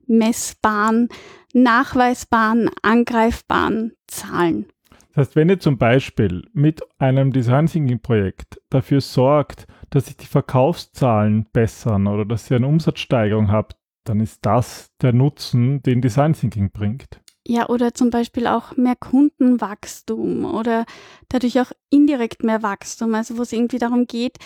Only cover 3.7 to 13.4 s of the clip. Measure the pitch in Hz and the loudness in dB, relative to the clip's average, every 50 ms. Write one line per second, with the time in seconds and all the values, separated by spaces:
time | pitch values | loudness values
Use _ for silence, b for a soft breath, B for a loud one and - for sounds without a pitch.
3.7 | 214 226 226 226 - _ _ - - - - 196 - 170 175 170 - 208 208 - | -2 -2 -4 -6 -10 _ _ -16 -16 -14 -12 -8 -4 -2 0 0 -2 -4 -6 -10
4.7 | _ _ _ b b b b _ _ 151 135 - - 156 156 170 196 185 - - | _ _ _ b b b b _ _ 0 0 2 2 2 4 4 2 2 2 0
5.7 | 139 113 123 113 123 139 - - - - 113 92 90 90 - - - 143 143 156 | 0 2 2 2 4 2 0 -2 -2 -2 -2 0 -2 -6 -10 -6 -2 2 2 2
6.7 | 156 - - - _ - 143 131 131 135 135 135 123 131 120 117 123 143 160 165 | 2 -2 -8 -18 _ -2 0 2 2 2 2 2 2 0 2 2 2 2 2 2
7.7 | - 165 147 127 123 113 - - 120 107 98 95 - - - - - - _ _ | 0 0 0 -2 -2 -4 -2 0 0 0 0 -2 -4 -10 -16 -20 -20 -20 _ _
8.7 | - 135 - - 143 139 - - - 139 127 135 147 151 139 - - - - b | -2 -2 0 2 0 0 0 0 0 2 2 4 4 2 0 -2 -8 -18 -20 b
9.7 | b b b - - 139 - - 139 - - - - 143 - - - 127 127 156 | b b b -4 -2 -2 -2 -2 -8 -20 -8 -2 -2 -2 0 0 2 2 2 2
10.7 | 175 - - - _ - 139 123 110 104 107 107 107 110 107 - - 120 113 104 | 0 -2 -8 -16 _ -2 0 2 2 2 2 2 2 0 -2 -2 0 0 0 0
11.7 | - - - 120 107 98 98 101 104 107 107 101 117 110 - - 135 120 123 139 | -2 -6 -4 -2 0 0 0 0 -2 -2 -4 -4 -6 -6 -4 -2 0 0 2 0
12.7 | 151 170 156 165 - - - - 135 120 110 104 107 110 | 0 0 0 -2 -4 -4 -4 -2 0 0 2 0 0 0